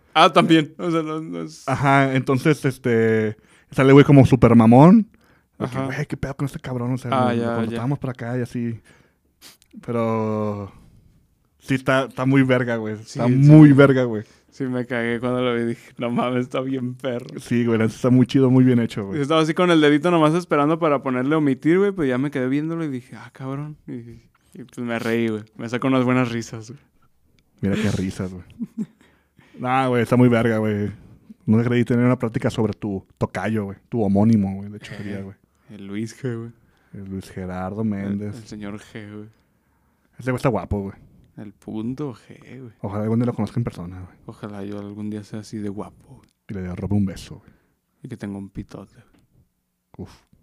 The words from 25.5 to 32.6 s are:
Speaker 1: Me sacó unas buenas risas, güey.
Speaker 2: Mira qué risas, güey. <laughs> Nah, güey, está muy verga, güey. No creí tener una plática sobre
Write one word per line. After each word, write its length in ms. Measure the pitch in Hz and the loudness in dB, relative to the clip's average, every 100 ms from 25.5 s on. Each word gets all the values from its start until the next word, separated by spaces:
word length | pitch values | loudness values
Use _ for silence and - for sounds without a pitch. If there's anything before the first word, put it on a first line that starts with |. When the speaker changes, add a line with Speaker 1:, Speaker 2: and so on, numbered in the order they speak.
| - | -14
Speaker 1:
Me 100 | 117 | -8
sacó 180 | 120 135 | -4 0
unas 160 | 131 | 0
buenas 280 | 123 127 120 | 2 0 -2
risas, 380 | 117 113 117 110 | -6 -10 -16 -18
güey. 120 | 135 _ _ _ _ _ _ _ - | -20 _ _ _ _ _ _ _ -6
Speaker 2:
Mira 140 | 98 | -4
qué 140 | 104 104 | -2 -2
risas, 400 | 98 95 - 95 | -4 -6 -8 -10
güey. 120 | 90 - - 233 - | -12 -18 -16 -14 -10
<laughs> 100 | 202 _ _ _ _ _ _ - | -12 _ _ _ _ _ _ -10
Nah, 260 | 127 131 131 | -4 -2 0
güey, 140 | 123 | 0
está 140 | 113 | 2
muy 140 | 123 123 | 4 4
verga, 280 | 117 117 110 | 4 2 0
güey. 340 | 110 104 104 101 - - _ - | -2 -2 -4 -8 -20 -20 _ -8
No 180 | - 110 | 0 2
creí 220 | 117 120 | 2 0
tener 180 | 117 120 | 0 2
una 140 | 123 123 | 2 0
plática 320 | 117 117 120 | -4 -4 -4
sobre 240 | - | -2